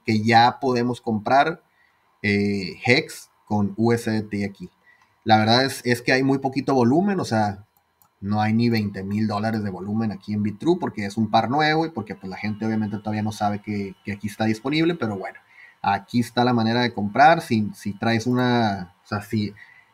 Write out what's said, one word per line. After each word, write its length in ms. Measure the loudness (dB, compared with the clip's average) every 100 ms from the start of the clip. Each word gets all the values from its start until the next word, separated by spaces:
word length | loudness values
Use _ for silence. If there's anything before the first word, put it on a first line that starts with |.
que 200 | -2 0
ya 340 | 4 6 6 4
podemos 400 | 0 0 0 -2
comprar, 640 | -4 -4 2 4 4 0 _ _ _ _ _ _
eh, 560 | 0 0 0 -2 -6 -6
Hex 460 | 2 2 2 -12 -20 _ _
con 300 | -2 -2 0
U 140 | 0
S 180 | 2 0
D 140 | -4
T 200 | -4 -6
aquí. 280 | -6 -8 -18 _ _ _ _ _
La 140 | 2 4
verdad 280 | 6 4 2
es, 160 | -2 -2
es 160 | -2
que 120 | 2
hay 100 | 2
muy 160 | 2 0
poquito 340 | 0 -2 0
volumen, 460 | 4 4 4 2 -2
o 60 | 0
sea, 420 | 0 0 -2 -12 _ _ _ _ _
no 220 | -4 0
hay 120 | 2
ni 160 | 2 2
veinte 340 | 2 -2 -6
mil 240 | -6 -2 -2
dólares 360 | -2 -2 -2
de 60 | -4
volumen 420 | -6 -6 -2 -4
aquí 220 | -6 -6
en 80 | -4
Bitrue 380 | -2 -2 0 0
porque 260 | -2 -6 -6
es 100 | -2
un 140 | 0
par 220 | 2 2
nuevo 340 | 2 2 2 0
y 40 |
porque, 260 | -4 -8 -10
pues, 120 | -12
la 100 | -8
gente 280 | -6 -4 -2
obviamente 320 | -2 -2 -4
todavía 240 | -6 -4
no 120 | -4
sabe 260 | -2 -4 -4
que, 340 | -6 -6 -6 -10
que 100 | -10
aquí 160 | -8 -10
está 160 | -2 -2
disponible, 500 | -2 -2 0 0 0
pero 200 | -4 -6
bueno, 220 | -8 -12 _ -20 -20 _
aquí 380 | -2 -2 -2 -2
está 220 | -2 0
la 100 | 2
manera 280 | 2 2 2
de 120 | 0
comprar. 480 | -2 -4 4 6 6
Si, 280 | 2 0 0 -6
si 180 | -10
traes 320 | -4 -2 0 0
una, 720 | 0 2 2 2 -2 -8 _
o 40 | _
sea, 140 | -8
si, 320 | -4 -2 -4 -6 -20 -20 _